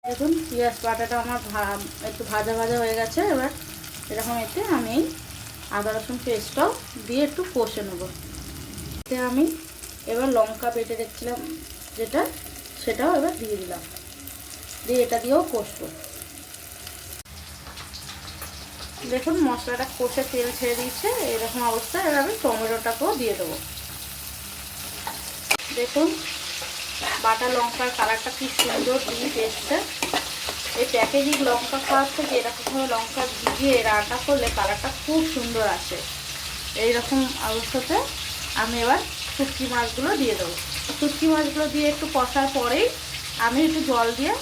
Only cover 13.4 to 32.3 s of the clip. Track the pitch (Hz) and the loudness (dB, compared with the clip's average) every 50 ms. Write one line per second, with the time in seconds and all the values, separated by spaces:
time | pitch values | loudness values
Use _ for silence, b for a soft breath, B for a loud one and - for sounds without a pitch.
13.4 | 226 214 208 190 185 180 180 170 - - - - - - - - - - - - | -4 -4 -4 -4 -4 -8 -8 -10 -10 -12 -14 -14 -14 -14 -14 -12 -12 -12 -12 -12
14.4 | - - - - - - - - - - 247 247 240 240 233 233 233 247 277 330 | -14 -14 -14 -14 -12 -12 -12 -10 -4 0 2 2 4 4 2 -2 2 4 4 4
15.4 | 359 - - 220 196 - - - 165 160 160 160 - - - - - - - - | 4 4 0 -2 -4 -4 -8 -10 -10 -10 -10 -12 -14 -14 -12 -14 -14 -12 -14 -14
16.4 | - - - - - - - - - - - - - - - - - - - - | -14 -14 -16 -16 -14 -14 -14 -14 -14 -14 -14 -14 -14 -14 -14 -14 -14 -16 -16 -16
17.4 | - - - - - - - - - - - - - - - - - - - - | -14 -14 -14 -14 -14 -14 -14 -14 -14 -12 -12 -12 -12 -12 -12 -12 -12 -14 -12 -12
18.4 | - - - - - - - - - - - - - 240 247 262 262 320 320 370 | -12 -12 -12 -12 -14 -14 -12 -12 -12 -12 -12 -8 -4 -2 -2 0 2 2 4 4
19.4 | 311 254 240 233 - 254 247 247 262 269 - - 247 247 - 277 262 - - 247 | 4 4 2 0 -2 -4 -2 -2 -4 -4 -2 0 0 0 2 0 -2 0 0 0
20.4 | 240 247 240 - 262 240 240 233 247 254 - - - 415 494 494 339 254 233 226 | 0 0 -2 -2 0 0 0 0 -2 -4 -4 0 0 0 2 2 0 0 0 0
21.4 | 226 233 233 247 233 233 226 - - - - 359 392 320 294 285 277 359 440 440 | -2 -2 -2 0 0 2 0 0 -2 -2 -2 0 2 4 4 4 4 2 0 0
22.4 | - 269 226 220 226 220 226 220 - 233 226 - 285 370 440 262 247 220 196 190 | 2 2 2 2 0 0 0 0 0 -2 0 2 2 2 2 2 2 0 0 0
23.4 | 180 160 151 - - - - - - - - - - - - - - - - - | -2 -4 -4 -6 -8 -10 -10 -10 -10 -10 -10 -10 -10 -10 -10 -10 -10 -10 -10 -10
24.4 | - - - - - - - - - - - - - - - - - - - - | -12 -12 -12 -12 -12 -10 -10 -10 -10 -10 -10 -8 -8 -6 -6 -6 -8 -8 -10 -10
25.4 | - - 392 - - - - 240 240 247 - 285 320 330 320 320 - - - - | -2 -2 -2 -2 -2 -4 -2 -2 -2 0 2 4 4 4 2 -2 -4 -6 -6 -6
26.4 | - - - - - - - - - - - - - - - - - 226 220 - | -6 -6 -6 -6 -6 -6 -6 -6 -6 -6 -6 -4 -2 -2 -2 2 4 2 4 4
27.4 | 247 247 254 247 240 240 233 - 254 247 247 - 226 214 226 220 - 254 247 - | 2 2 4 4 2 2 0 -2 -2 -2 2 2 2 2 2 0 0 -4 -4 -4
28.4 | 269 269 - - - 247 226 - - 254 254 269 - - 240 233 247 294 - 233 | -4 -2 0 0 2 2 2 2 2 4 2 2 2 0 -2 -2 -2 -2 0 0
29.4 | 220 220 - - - - 285 370 - - - - - - - - - - - - | 0 0 -2 -4 -2 0 0 0 0 -2 -4 -6 -4 0 0 -2 -2 -2 -6 -6
30.4 | - - - - - - - - 247 254 - 233 220 220 - 277 277 285 294 262 | -4 -6 -4 -4 -4 -4 0 0 0 2 4 2 4 4 4 4 4 4 4 4
31.4 | 277 247 240 240 240 - - 269 269 - 277 269 277 277 - - 294 269 | 4 4 4 2 2 0 -2 -2 0 4 4 4 4 4 2 -2 0 2